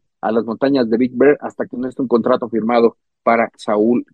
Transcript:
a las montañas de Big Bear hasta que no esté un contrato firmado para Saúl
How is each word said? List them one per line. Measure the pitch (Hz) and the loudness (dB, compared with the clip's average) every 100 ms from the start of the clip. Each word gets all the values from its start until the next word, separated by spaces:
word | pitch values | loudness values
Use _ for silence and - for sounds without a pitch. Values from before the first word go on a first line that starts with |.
| _ - | _ -8
a | 107 | -4
las | 113 110 | -2 -4
montañas | 107 135 139 113 | -2 0 0 0
de | 113 | 0
Big | 127 | 0
Bear | 123 139 139 | 2 2 2
hasta | 117 - 123 | -4 -10 -10
que | 123 | -8
no | 127 | -8
esté | - | -6
un | 123 | -2
contrato | 120 123 127 117 | 0 2 0 -2
firmado | 113 110 120 113 - _ _ | -4 0 2 2 0 _ _
para | 120 117 110 _ | 0 0 0 _
Saúl | - 104 113 120 95 | -4 0 2 0 -4